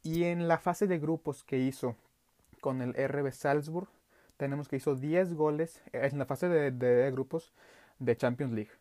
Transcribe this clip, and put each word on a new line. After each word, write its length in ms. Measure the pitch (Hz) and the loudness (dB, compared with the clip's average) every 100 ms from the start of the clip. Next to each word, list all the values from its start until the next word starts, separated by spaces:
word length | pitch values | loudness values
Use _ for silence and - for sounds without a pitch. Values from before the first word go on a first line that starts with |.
Y 180 | 160 165 | -4 0
en 240 | 175 170 170 | 0 0 2
la 120 | 165 | 2
fase 280 | 180 170 208 | 0 0 0
de 140 | 175 | 0
grupos 420 | 151 160 - 143 | -2 -2 -4 -8
que 160 | - 131 | -4 0
hizo 380 | 131 135 127 117 _ _ _ _ _ - | 0 -2 -6 -6 _ _ _ _ _ -8
con 200 | 139 131 | -4 -4
el 140 | 123 | -4
R 280 | 120 135 143 | -2 -2 -2
B 100 | 139 | -4
Salzburg, 560 | - 143 147 147 165 196 _ _ _ _ _ | -2 0 0 -2 -8 -10 _ _ _ _ _
tenemos 320 | 139 139 131 | -4 -4 -4
que 80 | 151 | -2
hizo 180 | 147 | -2
diez 400 | 131 147 170 185 | -2 2 2 2
goles, 480 | 165 151 151 165 - - | 2 2 2 -4 -6 -10
eh, 160 | 123 139 | -2 -2
en 60 | 143 | -2
la 80 | 131 | -4
fase 220 | 139 180 | -2 2
de, 220 | 165 143 | 2 2
de, 160 | 127 123 | 2 4
de 160 | 123 135 | 6 4
grupos 420 | 131 131 165 - _ - - - _ | 0 -4 -6 -8 _ -20 -20 -20 _
de 180 | 123 117 | -2 2
Champions 360 | 127 123 139 | 0 0 -4
League. 180 | 110 107 - | -4 -6 -14